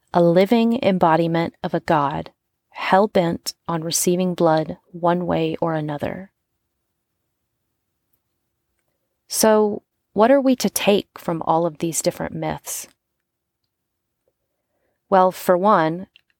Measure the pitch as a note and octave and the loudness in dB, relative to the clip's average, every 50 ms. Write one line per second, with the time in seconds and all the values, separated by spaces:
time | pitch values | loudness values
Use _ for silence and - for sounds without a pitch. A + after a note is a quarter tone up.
0 | _ _ - F3 F3 E3+ E3+ F3+ G3 G3 A#3+ A#3 A3+ A#3 A#3 - - - G3 F3+ | _ _ 0 2 4 4 4 4 4 4 4 2 2 2 0 0 0 0 0 2
1 | - E3+ D#3+ E3 E3 E3 E3 E3 E3 - - _ - F3+ - E3+ - - F3 D3+ | 2 2 4 2 2 0 0 -2 -2 -4 -6 _ -8 -6 -4 -4 -2 0 0 0
2 | C#3+ C#3 D#3 D#3+ E3 - _ _ _ _ _ _ _ _ - - - - - F#3+ | 0 -2 -4 -6 -10 -12 _ _ _ _ _ _ _ _ -14 -10 -4 0 2 2
3 | G#3 G#3+ - G3+ F3 E3+ E3+ - - - - _ _ - E3+ E3 D#3 E3+ D#3+ - | 2 2 2 0 0 0 -2 -6 -8 -12 -14 _ _ -8 -6 -6 -6 -4 -4 -2
4 | - F#3 F3 F3+ F#3 F3+ F3 - F3 E3 D#3 D#3+ D#3 D#3 F3 - _ _ - F3 | 0 0 0 0 0 -2 -2 0 2 2 2 2 0 -4 -8 -14 _ _ -10 -4
5 | E3 E3+ F3 F3+ F3+ E3+ E3+ E3 D#3+ D#3+ D#3+ - - E3+ D#3+ D#3 D3+ D3+ D3 D3 | -2 0 0 0 -2 -2 -2 -2 -2 -4 -4 -4 -4 -4 -4 -4 -6 -6 -8 -6
6 | - - - F3+ F#3+ G3 _ _ _ _ _ _ _ _ _ _ _ _ _ _ | -6 -8 -8 -8 -12 -18 _ _ _ _ _ _ _ _ _ _ _ _ _ _
7 | _ _ _ _ _ _ _ _ _ _ _ _ _ _ _ _ _ _ _ _ | _ _ _ _ _ _ _ _ _ _ _ _ _ _ _ _ _ _ _ _
8 | _ _ _ _ _ _ _ _ _ _ _ _ _ _ _ _ _ _ _ _ | _ _ _ _ _ _ _ _ _ _ _ _ _ _ _ _ _ _ _ _
9 | _ _ _ _ _ - - - - A3 G#3+ G#3+ G#3+ G#3 G#3 A3 - _ _ _ | _ _ _ _ _ -10 -4 0 2 4 4 4 2 0 -2 -6 -12 _ _ _
10 | _ _ - G3 G#3+ A#3+ C4+ C#4+ C4 C4+ B3+ - - G3+ - - - - G#3 G3 | _ _ -2 2 4 4 4 4 4 2 0 0 0 -4 -4 -2 0 0 0 0
11 | - _ - - - - F3 D#3+ - - D#3+ D#3+ E3+ E3+ D#3 - - E3+ D#3 - | 0 _ -12 -12 -8 -6 -6 -4 -2 -2 0 0 0 -2 -4 -4 -6 -6 -4 -4
12 | - F3 E3 - E3 E3 - D#3+ D#3+ D#3 D#3 D3+ - - - - - - _ _ | -4 -4 -4 -4 -8 -10 -8 -8 -8 -8 -8 -8 -10 -12 -14 -14 -14 -16 _ _
13 | _ _ _ _ _ _ _ _ _ _ _ _ _ _ _ _ _ _ _ _ | _ _ _ _ _ _ _ _ _ _ _ _ _ _ _ _ _ _ _ _
14 | _ _ _ _ _ _ _ _ _ _ _ _ _ _ _ _ _ _ _ _ | _ _ _ _ _ _ _ _ _ _ _ _ _ _ _ _ _ _ _ _
15 | _ - G3 F#3+ F#3 F#3 F3+ - - - F#3 F3 F#3 G#3 G#3+ F3+ D#3+ D#3+ D#3+ F3+ | _ 0 2 4 4 4 0 -2 0 0 0 2 4 4 4 4 2 0 -2 -6
16 | F#3+ - _ _ _ _ _ | -10 -16 _ _ _ _ _